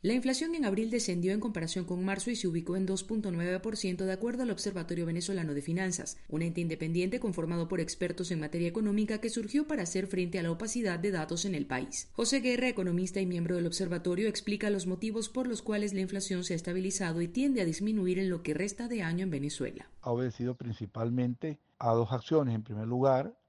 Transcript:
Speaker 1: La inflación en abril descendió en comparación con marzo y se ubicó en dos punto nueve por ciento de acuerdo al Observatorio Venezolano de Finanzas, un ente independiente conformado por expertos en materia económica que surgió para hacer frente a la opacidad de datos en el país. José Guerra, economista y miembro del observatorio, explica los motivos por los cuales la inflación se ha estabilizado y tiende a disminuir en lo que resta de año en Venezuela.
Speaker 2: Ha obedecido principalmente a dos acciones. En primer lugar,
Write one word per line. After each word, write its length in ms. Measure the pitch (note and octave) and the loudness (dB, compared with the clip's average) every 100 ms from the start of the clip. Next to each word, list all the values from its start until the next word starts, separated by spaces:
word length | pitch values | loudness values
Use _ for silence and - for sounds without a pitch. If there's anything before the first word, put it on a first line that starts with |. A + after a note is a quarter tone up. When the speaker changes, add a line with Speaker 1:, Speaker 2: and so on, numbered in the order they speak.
| F#3+ | 2
Speaker 1:
La 60 | |
inflación 420 | B3 B3 C4 E4 E4 | 2 2 0 0 0
en 80 | |
abril 260 | B3 G3 A3+ | 2 2 2
descendió 440 | A#3 A#3 F3 F3+ | 0 0 0 2
en 80 | G3+ | 2
comparación 420 | A3+ G#3 E3 F#3 | 0 -2 -2 -2
con 220 | F3 F3+ F#3 | -2 -2 0
marzo 260 | F#3+ A#3+ | 0 -2
y 60 | A3+ | 0
se 100 | F#3 | 0
ubicó 300 | E3 E3+ F3+ | 0 -2 0
en 80 | F#3+ | 0
dos 180 | F#3+ | 0
punto 260 | - A3 G3+ | -2 -2 0
nueve 300 | E3+ F3 F#3 | 0 0 0
por 160 | A3 G#3 | -2 -2
ciento 300 | F#3+ F3+ F#3+ | -2 0 0
de 80 | |
acuerdo 300 | F#3+ A3+ A#3+ | 0 -2 0
al 80 | B3 | -2
Observatorio 540 | G3+ G#3 F#3 E3 E3+ E3+ | 0 -2 -4 -4 -2 0
Venezolano 480 | E3 F3 F#3+ D#3+ | -2 0 -2 0
de 80 | C#3+ | -2
Finanzas, 540 | C#3+ E3+ F#3+ F3 - - - | 0 0 0 -2 -6 -10 -6
un 140 | D3+ | -2
ente 180 | E3+ E3+ | -2 0
independiente 580 | E3+ D#3+ D#3+ E3 F#3 B3 | -2 -2 0 2 2 0
conformado 480 | A#3+ F3 E3 E3+ E3 | -2 -2 -2 0 0
por 140 | F#3 | 0
expertos 500 | E3 - F3+ F3 F3 | -2 -2 -2 -2 -2
en 80 | E3+ | -2
materia 300 | D3+ E3+ E3+ | -2 0 0
económica 480 | E3+ G#3+ G3+ G#3+ G#3+ | 0 2 2 2 0
que 120 | A3+ | -2
surgió 380 | A#3 G#3 C#4 D4+ | -4 0 0 0
para 160 | D4+ | 0
hacer 240 | E3+ F#3+ F#3+ | 0 -2 0
frente 320 | F#3 F3+ F3+ | 0 0 0
a 40 | |
la 80 | E3+ | 0
opacidad 460 | E3 G#3+ B3 G#3+ E3+ | -2 -2 0 0 0
de 140 | G3 | 0
datos 320 | F3+ D#3 E3+ | 0 -2 -2
en 120 | G3+ E3 | -2 -2
el 100 | C#3+ | -2
país. 420 | B2+ C3 - - | -2 -4 -6 -8
José 260 | - A#3 C4+ | -2 2 2
Guerra, 300 | B3 A#3+ B3+ | 2 2 2
economista 500 | A#3 F3+ F3 F#3 G3 | 0 0 2 0 0
y 60 | F#3 | 0
miembro 320 | F3 E3+ F3+ | 0 0 0
del 100 | E3+ | 0
observatorio, 600 | E3+ F#3+ F3 F3 F3 A3 | 0 -2 0 0 2 0
explica 400 | G#3 - G#3 G#3+ | 0 -2 0 0
los 180 | G3+ F3+ | 0 0
motivos 400 | F3+ A3 A3 G#3+ | -2 -2 -2 -4
por 180 | B3+ B3 | -2 -2
los 160 | A3 | -2
cuales 320 | - G#3+ G#3 | -2 0 0
la 60 | G3 | 0
inflación 460 | F#3+ G3 F#3+ F3+ F3+ | -2 -2 -2 -2 0
se 80 | |
ha 20 | E3+ | -2
estabilizado 680 | E3+ F3+ F#3 G3 F3+ D#3+ | 0 -2 0 0 0 0
y 60 | E3+ | 0
tiende 320 | G#3 C#4 B3+ | 2 2 4
a 60 | F3 | 2
disminuir 520 | D#3+ G#3 G#3+ F#3 F#3 | 2 0 2 2 2
en 120 | F#3+ | 2
lo 140 | E3+ | 0
que 100 | E3+ | -2
resta 340 | D3+ G3+ F#3+ A#3+ | -2 -2 -4 -4
de 140 | A#3 | -2
año 220 | E3+ E3+ | 0 0
en 80 | F#3+ | 0
Venezuela. 600 | D3 C#3+ - B2+ - - - | 0 -2 -2 -4 -6 -16 -8
Speaker 2:
Ha 80 | - | -2
obedecido 440 | A#2+ B2+ - B2 A#2+ | 2 0 0 -2 -2
principalmente 1040 | B2 G#2+ G2+ - A#2 B2 B2 B2 D#3+ D3 _ _ | -4 -4 -6 -2 0 2 2 0 -4 -6 _ _
a 120 | A#2+ | 4
dos 220 | A#2 A2+ | 4 4
acciones. 420 | B2+ - D#3+ C3+ A2+ | 0 4 4 6 0
En 80 | |
primer 240 | A2 G#2+ A2 | -2 -6 -2
lugar, 500 | B2 C3+ C3 D#3 A#3+ | 4 6 6 4 -6